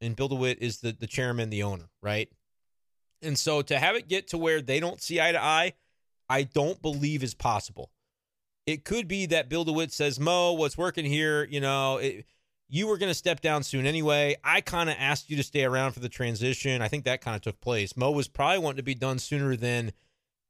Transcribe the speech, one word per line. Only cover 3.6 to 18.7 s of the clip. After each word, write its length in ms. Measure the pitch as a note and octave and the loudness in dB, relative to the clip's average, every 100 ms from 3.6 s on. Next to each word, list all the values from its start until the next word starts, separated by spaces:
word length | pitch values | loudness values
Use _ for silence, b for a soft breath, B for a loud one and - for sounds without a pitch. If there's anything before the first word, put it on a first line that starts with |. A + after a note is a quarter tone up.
to 180 | C#3 C#3 | 2 2
have 180 | D#3+ A3+ | 2 2
it 120 | E3 | -2
get 200 | F#3 - | -4 -2
to 100 | E3+ | -2
where 240 | E3 D#3+ | 2 2
they 180 | B2+ C#3 | 2 0
don't 220 | E3+ - | 0 -6
see 180 | - E3+ | -2 2
eye 120 | D#3+ | 2
to 100 | E3+ | 4
eye, 320 | C#3 D#3 F3+ - _ _ _ _ - | 4 4 2 -4 _ _ _ _ 0
I 180 | C3 | 0
don't 360 | C#3 D3+ D3 - | 2 2 0 0
believe 420 | D#3 C#3+ D3 D3+ | -4 -2 0 0
is 120 | B2+ | -4
possible. 560 | - B2+ G#2 - - C#2 _ _ _ _ _ _ _ - | -2 0 0 -2 -14 -16 _ _ _ _ _ _ _ -6
It 200 | D#3 - | -6 -4
could 200 | A3+ F3+ | -4 -2
be 200 | G3 F#3 | -2 0
that 240 | D#3+ B2+ | 0 0
Bill 140 | D#3+ | -2
DeWitt 280 | D#3+ D#3 D#3+ | 0 0 -2
says, 260 | - D3 B2 | -2 -2 0
"Mo, 360 | D3+ F3 F3 | 2 4 4
what's 240 | E3 D3+ - | 4 0 0
working 260 | F3+ E3+ | -4 -2
here? 400 | D3 D3 D#3 D3+ | 0 0 2 0
You 160 | D3 C#3+ | 0 -2
know, 380 | C3+ C#3 C3+ C3+ | 0 0 0 0
it, 260 | C3+ G2+ - _ _ _ - | -2 -6 -14 _ _ _ -6
you 160 | C#3+ G#3+ | -2 0
were 100 | G3+ | 2
gonna 160 | F#3+ | 0
step 300 | D#3+ F3+ D#3+ | 0 0 0
down 200 | D#3+ D3+ | 2 0
soon 220 | C3 C3+ | 0 0
anyway. 520 | C3+ D#3+ D3+ D3 D3 C#3+ | 0 2 2 4 4 2
I 200 | C#3+ F3+ | 2 2
kinda 360 | - F3 E3 C#3 | 2 0 0 0
asked 300 | C3+ C#3+ - | 0 -2 -2
you 80 | D3 | -2
to 60 | |
stay 220 | C3 D3 | 0 2
around 280 | C3 C3 C3+ | 2 2 0
for 80 | B2 | -2
the 80 | B2 | -8
transition." 720 | - B2 A2 B2 B2+ C#3 B2+ | -4 -4 -2 -2 -2 -2 0
I 80 | G#2+ | -2
think 160 | D3 | -2
that 180 | B2+ B2+ | -2 -2
kinda 160 | B2 G#2+ | -2 -6
took 200 | - - | -6 -6
place. 340 | B2 A#2 G2 | -2 0 -2
Mo 160 | - B2+ | 0 2
was 180 | D3 C3 | 2 -2
probably 320 | - C#3+ F#3+ | 0 2 2
wanting 180 | D#3 | 0